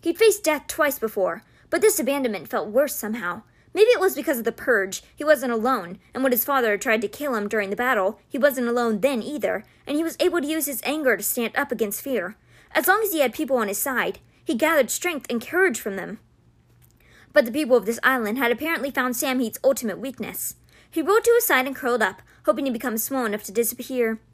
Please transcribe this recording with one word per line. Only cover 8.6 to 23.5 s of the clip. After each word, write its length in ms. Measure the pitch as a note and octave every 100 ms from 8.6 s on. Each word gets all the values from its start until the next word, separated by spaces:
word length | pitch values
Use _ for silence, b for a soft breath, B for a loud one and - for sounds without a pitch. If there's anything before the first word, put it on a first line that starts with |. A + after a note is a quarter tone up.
| A#3+
alone 360 | A#3+ A#3 G#3+
then 200 | B3+ C4
either, 400 | - D4 G3+ F#3 - b -
and 100 | D4
he 60 |
was 140 | E4 -
able 220 | F4+ E4+
to 80 | C#4+
use 180 | D#4+ D4
his 160 | C4
anger 320 | - D4+ C4+ G3+
to 60 |
stand 320 | G#3+ - A3+
up 160 | - F#3
against 320 | A3+ G#3+ -
fear. 340 | - B3 F3+ - b b b
As 160 | D4+ D#4
long 140 | G4+
as 80 | G#4+
he 80 | D#4+
had 120 | C4
people 240 | - C#4 B3+
on 120 | G#3
his 100 | G3
side, 400 | C#4 B3 G3 - b b
he 120 | -
gathered 380 | B3 D#4 D#4+ B3
strength 340 | - F4+ D#4 -
and 160 | A#3
courage 360 | - E4+ F#4+ A3+
from 160 | A3 G3
them. 240 | E3+ G#3 _ _ _ _ _ _ _ _ b b b
But 140 | D4 A#3+
the 60 |
people 240 | B3 D4 B3
of 80 |
this 140 | G3+ A#3
island 340 | B3+ C4 G#3+ A#3+
had 140 | A#3+
apparently 400 | A#3 D#4 E4 C4+
found 240 | C4+ B3+ A#3+
Samheed's 420 | C#4+ B3+ A#3 -
ultimate 340 | C4 C#4 A#3 E3+
weakness. 560 | C4 - G3+ F#3+ - - b b b
He 140 | -
rolled 220 | D4+ G#4+
to 80 | A4+
his 100 | A#4
side 220 | - C4+ C4
and 80 |
curled 260 | C4+ C4 B3
up, 220 | G3+ - _ b
hoping 200 | - D4+
to 60 | C#4
become 260 | A3+ C4+ A3
small 300 | - C4+ A#3
enough 160 | G#3
to 100 | -